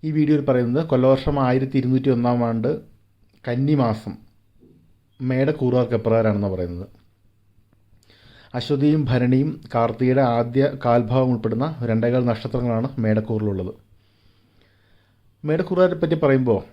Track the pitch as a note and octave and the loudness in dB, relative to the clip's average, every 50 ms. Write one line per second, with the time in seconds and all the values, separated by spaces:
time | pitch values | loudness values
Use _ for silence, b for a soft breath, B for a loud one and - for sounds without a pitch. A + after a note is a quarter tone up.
0 | - D#3 D3+ D#3 D3+ D3 D3+ D3 C#3 C#3 C3 B2 B2 A#2 B2 C#3+ E3 D#3+ C#3+ B2+ | -6 -2 0 0 2 4 2 2 2 2 2 2 2 0 0 -2 0 0 0 2
1 | B2+ C3 C3+ C3+ C3+ D3+ C#3+ C#3 C3+ B2+ B2+ C3 C3 C3 - C#3 B2 B2 C3 C3 | 4 4 4 2 2 -2 0 0 2 2 2 0 0 0 -2 -2 0 2 0 0
2 | C3 C#3 B2+ A#2 A#2+ B2 B2 A#2+ A#2+ A#2 A2+ A2+ A2 B2+ D#3 - - - - _ | 2 2 0 2 2 0 0 0 0 -2 -2 -2 -2 -2 -4 -4 -8 -16 -20 _
3 | _ _ _ _ _ _ _ _ _ - A#2+ B2 C3+ C#3+ D3+ C#3+ B2+ A2+ G#2+ A2 | _ _ _ _ _ _ _ _ _ -6 -4 -2 0 2 2 2 2 0 0 -4
4 | - - - - - - _ _ _ _ _ _ _ - - _ _ _ _ _ | -6 -12 -14 -14 -18 -20 _ _ _ _ _ _ _ -20 -20 _ _ _ _ _
5 | _ _ _ _ C3 B2+ C3 C3 C3+ C#3+ D#3 - C3 B2 B2 B2+ B2 A2+ A#2+ A2 | _ _ _ _ -4 -2 0 0 0 0 0 0 0 0 2 2 0 0 -2 -2
6 | A2 A#2 A2 A2+ A2 A2 G#2 G2+ G2+ G2 F#2 F2+ F2+ F2 F2 F2 F#2+ - - - | 0 2 2 2 4 2 2 0 0 -2 -2 -4 -6 -6 -6 -10 -12 -14 -18 -20
7 | _ _ _ _ _ _ _ _ _ _ _ _ _ _ _ _ _ _ _ _ | _ _ _ _ _ _ _ _ _ _ _ _ _ _ _ _ _ _ _ _
8 | b b b b b b b b b b - B2+ B2 - D3 C#3 C#3 D3 D3+ D#3 | b b b b b b b b b b -10 -10 -4 -2 -2 0 2 2 2 2
9 | D3 A2 B2+ B2 B2 B2 B2+ B2+ C#3+ D#3 C#3 - - - - A#2+ A#2 A2+ A2 - | 0 0 0 0 2 2 2 2 0 -2 -4 -8 -14 -4 -2 0 0 0 0 0
10 | B2+ B2+ B2+ C3+ C3+ B2 A#2 A#2 A#2+ A#2+ A#2+ C3+ C3+ D3 C#3 C3+ - B2 A#2 A#2+ | 0 2 2 2 2 2 2 0 -2 0 0 0 0 0 0 -2 0 2 2 2
11 | A#2 G#2+ B2 C3+ C3 B2+ B2 A2+ A2 A2 A2+ A2 C3 D#3+ D#3 B2 A#2+ A2+ A2 A2+ | 2 2 0 2 2 2 0 -2 -2 -4 -2 -2 -4 -4 -4 -6 -4 -2 0 0
12 | A2+ A#2+ A#2+ B2+ B2 A#2+ A2+ G#2+ - - - B2+ A#2+ B2 A#2 A2 A#2+ C3+ - - | 0 2 0 0 0 0 -2 -2 -6 -6 -4 -4 -2 -2 -2 -2 -4 -4 -4 -2
13 | A2 A2 A2 G#2+ G#2+ - A#2 G#2+ G#2+ G#2 G2 F#2 F2+ F2+ - - _ _ _ _ | 0 0 0 0 0 -2 -4 -2 -2 -2 -4 -4 -6 -8 -10 -14 _ _ _ _
14 | _ _ _ _ _ _ _ _ _ _ _ _ _ _ _ _ _ _ _ _ | _ _ _ _ _ _ _ _ _ _ _ _ _ _ _ _ _ _ _ _
15 | _ _ _ _ _ _ _ _ - D3 D#3 E3+ F#3 D#3+ F#3+ F3 F#3 F3+ F3+ - | _ _ _ _ _ _ _ _ -4 -4 -2 -2 -2 -2 2 2 2 2 2 -2
16 | - D#3 E3 D#3+ D#3 C#3 C3+ C3 C3 B2 A2 F#2+ - - | -2 -2 0 0 2 2 2 2 2 2 0 0 -2 -8